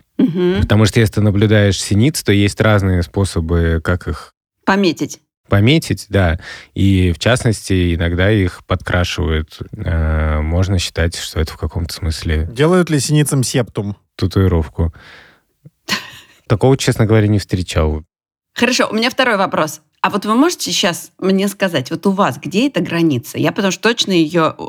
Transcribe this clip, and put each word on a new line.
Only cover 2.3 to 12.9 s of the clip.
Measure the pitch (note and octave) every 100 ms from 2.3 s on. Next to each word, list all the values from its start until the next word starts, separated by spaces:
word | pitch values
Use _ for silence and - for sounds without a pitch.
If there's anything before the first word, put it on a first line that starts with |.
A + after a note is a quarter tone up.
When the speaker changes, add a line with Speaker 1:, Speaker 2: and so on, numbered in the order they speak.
Speaker 2:
есть | G2+ G2+ -
разные | G#2+ G#2 F#2+ F2+
способы, | E2+ - G2 F2 D#2+ E2+ E2 E2
как | F2 F2 -
их | D2+ - _ _ _ -
Speaker 1:
Пометить. | - F#3+ C#3+ D#3+ - _ _ _
Speaker 2:
пометить, | G2 A2 D#3+ - G#2 -
да. | G2 F2+ D#2+ - - -
И, | - G2 F#2+ F2+
в | E2
частности, | G#2+ A#2+ A#2+ G#2 - F#2+ F2
иногда | E2+ E2+ F2 F#2+
их | A2 F2+ - -
подкрашивают. | F2+ - F2+ F2 - D#2+ D#2 D#2 - - -
Э, | F2+ E2 D#2 D#2 D#2 D#2
можно | D#2 E2+ F#2 F#2
считать, | - - E2
что | - - -
это | D#2+
в | -
каком-то | D#2+ F2 D#2+
смысле | - D#2+ - - D#2 E2+
Speaker 3:
Делают | A#2 D3+ F#3 E3+